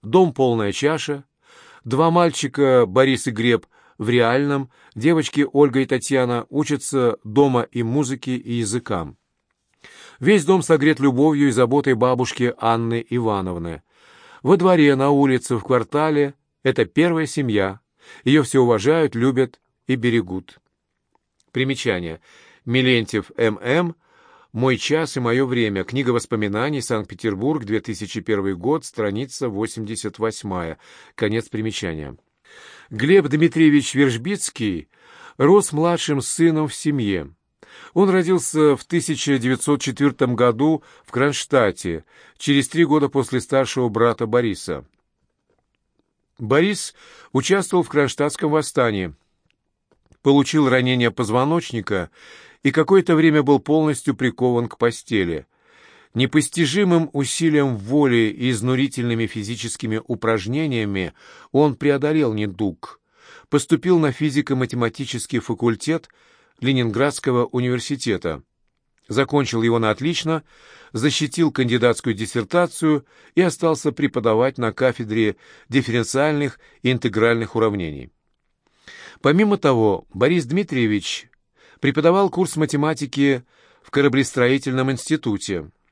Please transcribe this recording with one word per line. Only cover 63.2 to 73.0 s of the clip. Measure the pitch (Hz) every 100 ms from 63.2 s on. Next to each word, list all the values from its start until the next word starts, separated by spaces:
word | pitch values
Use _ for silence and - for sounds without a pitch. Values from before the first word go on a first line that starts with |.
| - - _
Поступил | 143 - 165 180 180
на | 151
физико-математический | 123 151 139 143 131 127 123 117 - 135 120 - 123
факультет | - 117 120 113 - 160 - _ _ _ _ -
Ленинградского | 120 131 120 107 143 - - 123 120
университета. | 123 123 123 - 139 120 92 87 73 - _ _ _ _ _ -
Закончил | 107 135 143 135 117
его | 113 117
на | 110
отлично, | 107 143 170 156 160 - _ - - -
защитил | 113 139 - 151 - 160
кандидатскую | 135 123 120 120 113 120
диссертацию | 104 107 120 107 175 175 - 160 147